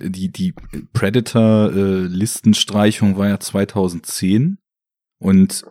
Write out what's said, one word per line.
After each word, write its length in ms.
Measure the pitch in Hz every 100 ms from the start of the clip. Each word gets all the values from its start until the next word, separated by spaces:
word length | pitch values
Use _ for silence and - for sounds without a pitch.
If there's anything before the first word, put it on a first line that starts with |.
| 95
die, 180 | 92 95
die 220 | - 185 - - - -
Predator, 800 | - - 120 117 120 110 107 104
äh, 280 | 92 98 95
Listenstreichung 1160 | 90 90 110 - 113 104 - 104 107 - 104 95
war 120 | 101
ja 100 | 101
zweitausendzehn 1160 | - 98 101 104 92 85 - - 95 107 156 196 _ _ _ _ _ _
und 440 | 95 95 95 - -